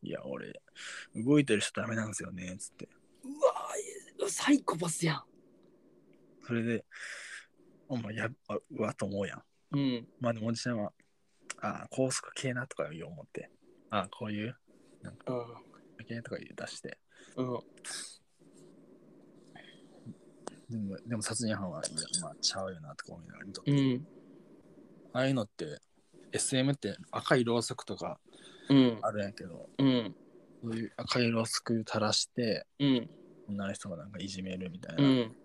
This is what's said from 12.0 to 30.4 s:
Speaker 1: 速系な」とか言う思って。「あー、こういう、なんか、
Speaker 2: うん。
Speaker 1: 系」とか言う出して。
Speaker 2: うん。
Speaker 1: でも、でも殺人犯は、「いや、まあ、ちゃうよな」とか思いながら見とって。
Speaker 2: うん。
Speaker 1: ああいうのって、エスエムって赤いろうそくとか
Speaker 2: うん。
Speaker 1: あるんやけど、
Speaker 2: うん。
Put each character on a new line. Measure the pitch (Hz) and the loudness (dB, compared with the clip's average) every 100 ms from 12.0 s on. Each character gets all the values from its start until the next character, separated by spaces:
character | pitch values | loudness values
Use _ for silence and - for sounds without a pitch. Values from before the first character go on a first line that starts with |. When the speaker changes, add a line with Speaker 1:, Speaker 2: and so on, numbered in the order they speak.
| 131 | 2
Speaker 1:
速 | 131 - | 0 -6
系 | - 135 | -6 -4
な」 | 123 127 | -4 -6
と | - | -4
か | - | -4
言 | - | -4
う | - | -10
思 | - | -12
っ | - | -12
て。 | - - _ - - - | -12 -12 _ -20 -20 -4
「あ | 107 | -2
ー、 | 95 | -2
こ | - 110 | -6 -6
う | |
い | 104 | -4
う、 | 107 127 _ - - - | -4 -8 _ -20 -20 -18
な | - | -16
ん | - | -12
か、 | - | -4
Speaker 2:
う | 127 120 117 - - - - | -4 -4 -12 -18 -20 -20 -20
ん。 | 117 | -10
Speaker 1:
系」 | 117 | -8
と | 117 | -6
か | - | -8
言 | - | -10
う | |
出 | - - | -10 -10
し | - | -8
て。 | - - _ - - - | -12 -14 _ -20 -16 -4
Speaker 2:
う | |
ん。 | 127 123 - - - - - - _ _ - - - - - - - - - - - - - - - - - - - - - - - | -2 -4 -8 -16 -10 -10 -10 -14 _ _ -20 -20 -20 -20 -20 -20 -20 -20 -20 -20 -20 -20 -20 -20 -20 -18 -16 -16 -16 -14 -14 -14 -8
Speaker 1:
で | 113 | -4
も、 | 101 95 113 | -4 -6 -4
で | 117 | -2
も | |
殺 | 101 113 117 | -2 0 0
人 | |
犯 | 104 98 | 0 -2
は、 | 80 - | -4 -6
「い | |
や、 | 78 - - | -6 -2 -2
ま | 82 | -2
あ、 | - | -2
ち | - 95 | -2 -2
ゃ | |
う | 95 | -4
よ | 87 | -6
な」 | 76 71 | -12 -12
と | - | -12
か | |
思 | 85 | -12
い | 82 | -14
な | |
が | - | -14
ら | 98 | -12
見 | |
と | 95 | -6
っ | |
て。 | - | 4
Speaker 2:
う | |
ん。 | 143 135 123 - - - - - - - - - - - | 6 6 4 -2 -18 -20 -20 -20 -20 -20 -20 -20 -20 -6
Speaker 1:
あ | 123 | 2
あ | 131 | 4
い | |
う | |
の | 135 | 4
っ | 104 | 0
て、 | _ 80 73 _ _ _ - - | _ -6 -6 _ _ _ -20 -4
エ | 107 | -2
ス | - 135 | 2 4
エ | |
ム | 135 | 4
っ | 139 | 2
て | 101 98 - | -2 -6 -6
赤 | - - 143 | -4 4 6
い | |
ろ | 117 117 | 6 4
う | |
そ | 113 120 | 2 -6
く | |
と | - | -6
か | 101 87 80 - - - - - | -6 -4 -6 -14 -20 -20 -20 6
Speaker 2:
う | |
ん。 | 139 127 110 | 8 8 4
Speaker 1:
あ | 107 | -2
る | 107 | 0
ん | |
や | 101 | -4
け | - | -4
ど、 | 92 82 - - | -12 -12 -14 4
Speaker 2:
う | |
ん。 | 139 127 110 - - - | 6 6 2 -6 -18 -20